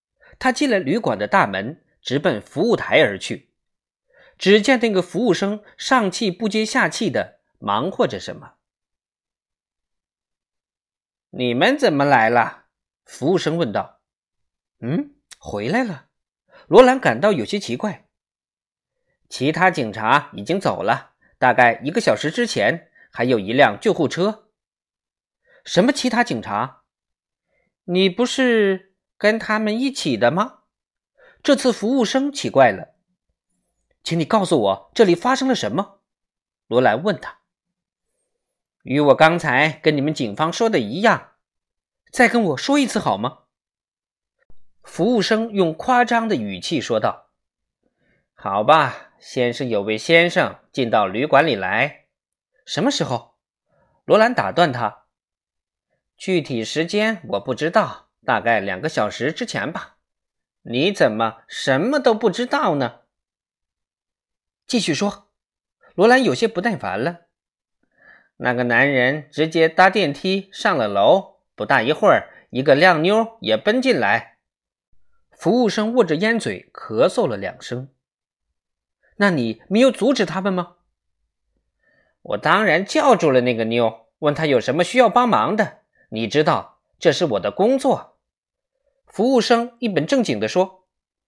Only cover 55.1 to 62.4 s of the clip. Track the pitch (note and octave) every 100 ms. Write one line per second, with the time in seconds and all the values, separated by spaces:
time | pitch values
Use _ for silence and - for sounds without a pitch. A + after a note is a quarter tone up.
55.1 | _ _ _ _ _ _ _ _ _ _
56.1 | _ - F3+ C3+ A#2+ A2 D3 E3+ G#3 G#3+
57.1 | G3+ A#2+ G2 C3 A#2+ D#3 E3+ D3+ - _
58.1 | _ - A2 A#2 A2 G2 F#2 D#3+ - G#2+
59.1 | - C3 E3 - A#2 A#2 F3+ - _ _
60.1 | _ _ _ _ _ - A#2+ F3+ G3 C#3
61.1 | G#2+ A2+ - _ - C#3+ C3 A3 D4 B3
62.1 | A3 A3+ F3